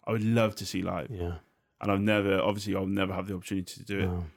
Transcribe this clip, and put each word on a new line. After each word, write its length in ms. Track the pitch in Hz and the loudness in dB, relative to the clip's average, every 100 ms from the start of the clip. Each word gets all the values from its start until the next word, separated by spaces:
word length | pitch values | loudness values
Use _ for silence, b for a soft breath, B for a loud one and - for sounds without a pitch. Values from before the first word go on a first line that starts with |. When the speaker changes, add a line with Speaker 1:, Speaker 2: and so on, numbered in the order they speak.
| - | -4
Speaker 1:
I 60 | |
would 120 | 110 | 0
love 300 | 107 117 110 - | 2 4 4 0
to 100 | 92 | -6
see 160 | 95 | -4
live. 280 | 92 90 69 | -2 -4 -6
Speaker 2:
Yeah. 240 | 95 87 85 - _ _ - | -4 -4 -6 -10 _ _ -6
Speaker 1:
And 140 | 101 | 0
I've 80 | 98 | 2
never, 400 | 101 104 101 98 | 4 4 4 4
obviously, 340 | - 101 101 | 2 0 -2
I'll 120 | 95 95 | -2 0
never 260 | 98 95 | 0 0
have 140 | 92 92 | -2 -4
the 80 | |
opportunity 440 | 95 - 98 92 - | -6 -4 -4 -4 -10
to 40 | |
do 140 | - 101 | -6 -2
it. 60 | 92 | 0
Speaker 2:
No. 180 | 90 82 | 0 -4